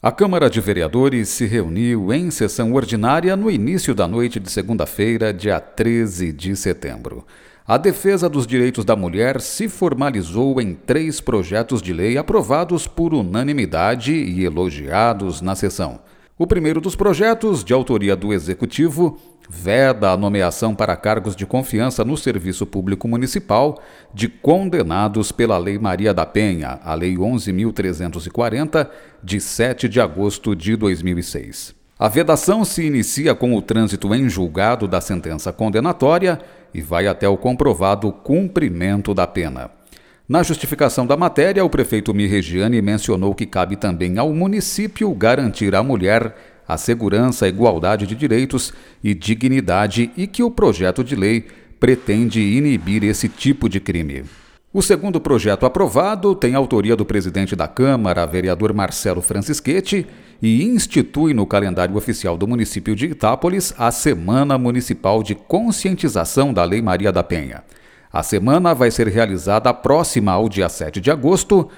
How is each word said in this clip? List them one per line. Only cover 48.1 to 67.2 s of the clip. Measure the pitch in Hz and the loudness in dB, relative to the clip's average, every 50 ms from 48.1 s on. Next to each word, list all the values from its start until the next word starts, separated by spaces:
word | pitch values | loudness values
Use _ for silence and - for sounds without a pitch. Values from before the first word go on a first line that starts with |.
| 110 | -4
direitos | 117 151 143 113 117 131 135 - 127 - - - - - - - _ - | -2 0 2 2 2 0 0 -2 -4 -4 -4 -10 -14 -20 -20 -20 _ -2
e | 107 101 | -2 -2
dignidade | 85 78 - 113 110 120 131 131 135 101 87 87 95 104 104 92 113 120 117 - - | -2 0 -2 -2 0 2 2 2 2 2 2 2 2 2 2 2 0 0 0 -2 -6
e | 185 | -6
que | 202 - - | -6 -2 0
o | 240 233 | 0 0
projeto | 240 - 233 156 98 80 92 90 90 - 127 | 2 4 4 4 4 2 0 0 0 0 -2
de | 123 143 | -2 -2
lei | 110 95 104 113 117 110 - - - - _ - _ | 0 2 2 2 0 -2 -6 -20 -20 -20 _ -4 _
pretende | - 123 131 123 - - 101 110 120 117 98 113 | 4 4 4 2 0 0 0 2 2 2 2 0
inibir | 107 101 104 131 147 147 135 98 80 90 101 107 101 | 2 2 2 2 2 2 0 0 0 -2 -2 0 2
esse | 104 104 - - 104 | 0 0 0 -2 -4
tipo | - - - 135 139 - - 110 | -4 0 0 0 2 2 0 -2
de | 90 98 | -2 -2
crime. | - - 87 87 80 73 69 67 67 67 - - - - _ _ _ _ - | -4 -2 -4 -2 -4 -4 -6 -10 -12 -14 -18 -20 -20 -20 _ _ _ _ -2
O | 196 | -2
segundo | 185 - 202 - - 202 180 160 | 2 4 2 2 2 -2 -2 -2
projeto | - 156 143 117 - 107 98 95 - | 2 2 2 4 4 2 2 4 2
aprovado | 127 - 170 190 139 95 127 170 196 220 196 180 202 190 | 2 2 2 0 2 4 2 2 2 0 0 2 0 2
tem | 190 - 120 127 | 2 2 2 2
autoria | 139 135 120 127 110 98 107 117 | 2 0 2 2 0 4 2 2
do | 101 107 | 2 2
presidente | - 101 104 87 92 82 98 98 92 - | 0 0 -2 -2 0 -2 -2 -2 -2 -2
da | 87 80 78 | -4 -4 -4
Câmara, | - - 127 135 135 123 110 92 87 87 85 | 0 2 2 2 4 2 2 0 0 0 0
vereador | 82 78 90 90 92 90 85 107 104 101 | 0 0 -2 0 0 0 2 0 0 2
Marcelo | 104 98 90 - - - 107 90 90 | 0 -2 -2 -4 -4 -2 -2 -2 0
Francischetti, | 87 - - 101 98 - 151 - - 127 151 190 185 - 202 196 170 - - - - - - _ | -2 -2 -2 -2 -2 -2 -4 -4 -2 0 0 0 0 0 -2 -2 -2 -4 -12 -20 -20 -20 -10 _
e | - 113 113 117 165 | 2 4 4 4 4
institui | 226 247 220 - - - 151 120 - - 139 156 160 147 | 2 2 2 0 2 2 2 2 2 0 0 2 2 2
no | 113 101 | 2 0
calendário | - - 101 101 98 87 90 90 90 95 | 2 2 0 2 0 0 0 0 0 0
oficial | 104 - - 110 - - 92 85 | -2 -2 -2 -4 -4 -2 -4 -2
do | 85 98 104 | -2 0 0
município | 123 120 110 - - 98 85 - 107 | 0 0 0 -2 -4 -6 -4 -4 -2
de | 101 127 | -2 -2
Itápolis | 170 156 - - 107 123 - - 180 185 202 180 - - - | -4 -4 0 0 0 0 2 0 0 0 0 -2 -4 -4 0
a | 120 117 | 0 0
Semana | 120 - - 156 131 85 82 92 113 131 139 143 139 127 | 0 2 0 0 0 0 0 0 2 2 4 2 2 2
Municipal | 123 120 120 127 120 - 113 - - 95 104 110 | 2 2 0 0 -2 -2 -6 -2 0 2 2 2
de | 107 101 104 | 0 -2 -6
Conscientização | - - _ - 185 233 233 214 - - 190 185 - - - 151 101 82 - - 131 139 143 | -8 -2 _ 0 0 2 0 -2 0 0 -2 0 0 0 0 0 0 -2 0 2 2 2 2
da | 120 92 87 | 2 2 2
Lei | 85 95 110 | 2 2 0
Maria | 117 104 90 90 98 104 | 2 0 0 2 2 2
da | 90 90 | 2 0